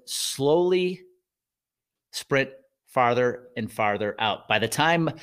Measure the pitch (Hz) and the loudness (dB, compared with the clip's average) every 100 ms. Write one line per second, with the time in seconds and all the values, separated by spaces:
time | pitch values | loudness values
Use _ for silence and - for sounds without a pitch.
0 | - - - - 139 165 180 185 180 185 | -10 -8 -6 -2 2 2 2 2 0 -4
1 | - _ _ _ _ _ _ _ _ _ | -14 _ _ _ _ _ _ _ _ _
2 | _ - - 139 131 - _ _ _ 131 | _ -14 -2 0 0 -6 _ _ _ 2
3 | 120 120 123 - - - 110 - 107 101 | 2 4 0 -2 -10 -8 -8 -2 0 0
4 | 104 - 110 95 - 110 110 - 156 170 | -2 -2 -2 -2 0 0 0 0 2 2
5 | 160 - | 0 -4